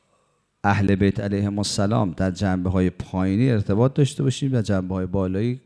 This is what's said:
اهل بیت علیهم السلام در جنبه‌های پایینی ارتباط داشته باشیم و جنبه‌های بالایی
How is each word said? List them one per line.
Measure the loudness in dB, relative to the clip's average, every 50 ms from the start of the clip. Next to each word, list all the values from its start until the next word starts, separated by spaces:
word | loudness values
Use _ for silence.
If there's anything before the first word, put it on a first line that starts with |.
| _ _ _ _ _ _ _ _ _ _ _ _ 0
اهل | 2 2 4 4 2 4
بیت | 4 4 2 2 0
علیهم | -2 -2 -2 -2 -2 -2 -2
السلام | -2 -4 -2 -2 0 0 0 0 0 0 -2
در | -2 -2 -2 -2
جنبه‌های | -2 -2 0 0 0 0 0 0 0 2 2 0
پایینی | 0 -4 -8 -6 -4 -2 0 0 0 2 2 2
ارتباط | 2 0 0 0 2 2 2 2 2
داشته | 2 0 0 0 -2 -2
باشیم | -2 -2 -2 -2 -2 0
و | 0
جنبه‌های | 0 0 0 -2 -2 -2 -4 -4 -4
بالایی | -2 -2 -2 -2 0 -2 -2 -2 -2 -4 -6 -10